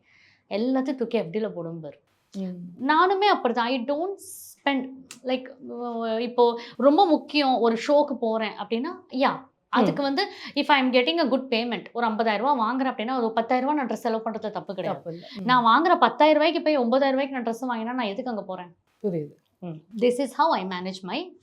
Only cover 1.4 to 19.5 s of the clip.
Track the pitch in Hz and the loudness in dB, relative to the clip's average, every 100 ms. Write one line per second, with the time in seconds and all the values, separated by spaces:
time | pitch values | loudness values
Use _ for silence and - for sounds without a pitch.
1.4 | 214 175 165 165 151 - _ _ _ 196 | -6 -6 -8 -10 -12 -16 _ _ _ -10
2.4 | 190 180 175 175 254 311 370 392 415 359 | -8 -8 -14 -8 0 2 4 4 2 2
3.4 | 247 233 233 262 226 285 370 392 - - | 0 -2 0 -2 -2 -4 -4 -8 -14 -18
4.4 | - - - 269 262 - - - 254 254 | -20 -6 -2 -2 -4 -12 -20 -12 -4 -4
5.4 | - - 247 240 240 233 226 220 233 233 | -6 -16 -14 -10 -8 -4 -2 -2 -2 4
6.4 | 240 233 - - 262 302 392 294 - 294 | 4 4 -8 2 4 6 6 4 2 0
7.4 | 269 247 233 226 - 294 285 247 226 220 | 2 4 4 2 4 4 4 0 -2 0
8.4 | 214 - 196 233 294 - - 254 262 156 | -2 -6 -4 -4 -4 -8 -10 0 0 0
9.4 | - _ _ 240 208 - 277 277 392 - | -8 _ _ 2 2 2 0 0 -2 -6
10.4 | 247 269 277 285 254 247 247 339 285 262 | -8 -4 2 4 4 4 2 2 2 0
11.4 | 262 226 240 208 - 233 233 214 226 202 | 0 -2 -2 -4 -6 -4 -2 0 0 2
12.4 | 254 277 220 262 262 - 220 262 226 226 | 2 2 0 0 -2 -2 -4 -2 0 0
13.4 | 226 254 262 302 247 214 240 220 220 214 | 0 0 2 0 -2 -2 -2 -2 -4 -6
14.4 | 214 196 165 190 208 175 175 170 - 226 | -6 -8 -8 -6 -4 -6 -8 -14 -14 -10
15.4 | 196 254 233 240 349 349 233 - 302 302 | 0 4 6 6 6 4 2 4 6 6
16.4 | 311 320 311 294 233 262 269 262 277 269 | 4 2 0 2 2 2 2 0 -2 -4
17.4 | 233 226 262 233 226 254 220 196 247 214 | -6 -6 -6 -6 -6 -4 -4 -6 -6 -8
18.4 | 190 185 175 _ _ _ 208 170 147 - | -8 -12 -12 _ _ _ -4 -4 -6 -12
19.4 | _ | _